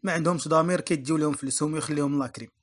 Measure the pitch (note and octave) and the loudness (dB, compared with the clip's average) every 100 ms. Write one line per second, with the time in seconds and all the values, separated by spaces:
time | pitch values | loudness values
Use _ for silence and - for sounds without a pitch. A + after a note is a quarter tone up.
0 | G3 E3 D#3+ F3 D3+ D#3+ D#3+ F3+ - E3 | 0 0 2 0 2 4 4 0 0 -2
1 | C3 D#3 D3+ C#3+ C3+ - D3+ D#3 D3 D3 | 0 0 2 0 -4 -2 -2 -2 -4 -2
2 | C#3+ C#3+ B2+ - A2+ _ | 0 0 -4 -8 -16 _